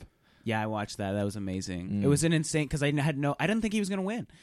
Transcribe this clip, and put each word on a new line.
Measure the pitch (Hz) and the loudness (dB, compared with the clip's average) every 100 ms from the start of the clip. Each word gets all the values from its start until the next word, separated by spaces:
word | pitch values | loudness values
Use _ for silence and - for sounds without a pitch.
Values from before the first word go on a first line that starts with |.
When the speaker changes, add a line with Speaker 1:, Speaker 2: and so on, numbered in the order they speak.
| - _ _ _ | -16 _ _ _
Speaker 1:
Yeah, | - 110 | -4 -2
I | 107 | -2
watched | 107 104 - | -4 -6 -4
that. | 98 | -2
That | 101 | 0
was | 101 104 | 0 -2
amazing. | 98 92 95 87 92 | -4 -4 -4 -6 -2
Speaker 2:
Mm. | 101 | 2
Speaker 1:
It | 120 | 4
was | 143 | 4
an | 165 | 4
insane, | 160 147 156 143 | 2 2 0 0
'cause | 151 | 0
I | 143 | 2
n-, | 147 | 2
had | 143 139 | 2 2
no, | 143 - | 0 0
I | 165 | 0
didn't | 226 | 0
think | 214 | 0
he | 214 | 0
was | 190 | 0
gonna | 196 | -2
win. | 190 240 - - | -2 -4 -6 -12